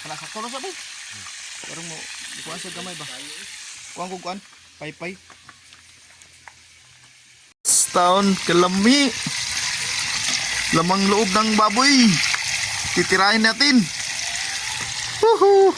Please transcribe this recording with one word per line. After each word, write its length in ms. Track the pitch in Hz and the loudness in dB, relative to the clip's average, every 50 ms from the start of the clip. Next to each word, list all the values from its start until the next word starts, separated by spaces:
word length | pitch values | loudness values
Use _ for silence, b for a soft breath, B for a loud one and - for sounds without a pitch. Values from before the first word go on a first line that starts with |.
| - | -12
Wala, 160 | 160 151 147 | -12 -12 -12
sakto 240 | 156 - - 214 220 | -12 -12 -10 -10 -10
na, 80 | 240 | -8
sabi. 160 | 254 269 262 392 359 - - - - - - - - - - - - - - - - - - | -8 -10 -10 -10 -12 -12 -14 -16 -16 -16 -16 -16 -16 -14 -14 -14 -14 -14 -14 -14 -14 -14 -14
Parang 220 | - 151 160 170 165 | -14 -12 -12 -12 -12
mo, 80 | 160 156 - - - - - - - 156 - | -12 -12 -14 -14 -14 -14 -14 -14 -12 -12 -12
kuhaan 160 | 156 160 175 | -10 -10 -10
sa 160 | 180 185 165 | -10 -12 -12
gamay 160 | 175 180 185 175 151 | -12 -12 -12 -12 -12
ba? 80 | 147 139 - 131 143 147 151 - - - - - - - - - - - - | -12 -12 -12 -14 -14 -14 -14 -14 -14 -14 -14 -14 -14 -16 -16 -16 -16 -16 -12
Kuhaan 160 | - 175 185 | -10 -10 -10
ko, 40 | 190 180 | -10 -10
kuhaan. 200 | 170 175 185 202 - - - - - - - | -8 -10 -10 -10 -14 -18 -20 -20 -20 -20 -18
Paypay. 400 | - 151 156 151 - 170 175 190 180 - - - - _ - - _ _ - - - - - - - - _ - - - - - - _ - - - - - - - _ - - - - - _ _ _ _ _ _ _ _ _ _ _ - - - - - - | -14 -14 -14 -12 -10 -12 -12 -12 -14 -20 -20 -20 -20 _ -20 -20 _ _ -20 -20 -20 -20 -20 -20 -20 -20 _ -20 -20 -20 -20 -20 -20 _ -20 -20 -20 -20 -20 -20 -20 _ -20 -20 -20 -20 -20 _ _ _ _ _ _ _ _ _ _ _ 0 2 2 2 2 2
Taon 400 | 185 180 175 185 196 202 196 190 - - | 2 4 6 4 4 4 2 0 0 0
kalami. 640 | - 170 175 180 180 185 196 196 233 269 285 285 262 - - - - - - - - - - - - - - - - - - - - - - - - - - - - - - - - - | 2 4 4 4 4 2 4 4 6 6 6 4 2 0 -4 -6 -6 -6 -6 -6 -4 -4 -4 -4 -4 -4 -4 -6 -6 -4 -6 -6 -4 -4 -4 -4 -4 -4 -4 -4 -4 -4 -4 -2 2 2
Lamang 320 | 160 165 175 185 196 196 196 | 2 4 4 2 2 4 4
loob 200 | 202 202 226 190 | 4 4 2 2
ng 240 | 185 214 220 220 214 | 2 2 2 4 4
baboy. 480 | 214 214 214 202 233 269 277 285 262 240 214 170 139 - - - - - - - - - - - - - - | 4 4 4 4 4 4 6 6 8 6 6 6 4 0 -2 -2 -4 -4 -4 -4 -4 -4 -4 -6 -6 -6 -2
Titirahin 560 | - 180 175 - 185 185 190 202 220 226 220 226 | 0 0 2 2 4 4 4 4 4 4 2 2
natin. 320 | 202 233 277 294 269 247 185 147 - - - - - - - - - - - - - - - - - - - - - - - - - - - | 2 2 2 4 6 4 4 2 -4 -8 -8 -8 -6 -6 -6 -6 -6 -6 -6 -6 -6 -8 -8 -6 -6 -6 -8 -8 -8 -8 -8 -8 -2 2 4
Woohoo! 480 | 453 453 - 381 403 403 392 392 381 - | 4 6 6 6 6 8 8 8 6 4